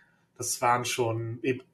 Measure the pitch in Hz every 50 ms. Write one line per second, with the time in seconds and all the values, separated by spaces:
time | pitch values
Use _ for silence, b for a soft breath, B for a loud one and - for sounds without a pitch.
0 | _ _ _ _ _ _ _ - 120 - - - 131 120 123 123 123 - - -
1 | 120 113 113 113 113 113 117 - - 135 127 127 - _